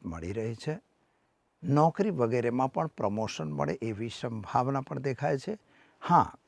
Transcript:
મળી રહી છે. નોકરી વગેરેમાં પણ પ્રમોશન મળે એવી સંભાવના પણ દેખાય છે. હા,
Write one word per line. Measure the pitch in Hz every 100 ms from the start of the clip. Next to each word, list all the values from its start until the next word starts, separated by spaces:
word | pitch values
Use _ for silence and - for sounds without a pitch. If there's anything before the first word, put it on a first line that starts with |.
મળી | 90 82 85
રહી | 104 110
છે. | 113 - 156 - _ _ _ _ _ _ _
નોકરી | - 143 160 180 208
વગેરેમાં | 156 117 123 117 123 131
પણ | - 160
પ્રમોશન | - 104 104 107 - 156
મળે | 71 147 180
એવી | 113 101 117
સંભાવના | - 123 113 101 127 127 139
પણ | 139 139
દેખાય | 135 131 147 139
છે. | - 214 _ _ _ _
હા, | - 170 - -